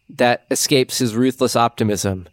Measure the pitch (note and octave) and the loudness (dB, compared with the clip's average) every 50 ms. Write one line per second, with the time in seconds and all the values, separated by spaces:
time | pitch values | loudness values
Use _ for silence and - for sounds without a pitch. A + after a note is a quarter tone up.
0 | _ - C3+ - B2+ A#2+ A#2+ - _ - C3+ - - - D3 C3 B2+ - - - | _ -12 -4 0 2 2 2 0 _ -6 -4 -2 0 2 2 2 0 0 -2 -4
1 | C3 A#2 G#2 A#2 B2+ C3 B2+ - C3 A2+ - B2 A#2 A#2 - - A#2+ G#2+ G#2 F#2 | -2 -2 0 0 0 0 0 0 -2 0 2 2 0 0 0 -2 -2 0 0 0
2 | - G2 F#2+ F#2 F2 - | -2 -4 -4 -4 -8 -16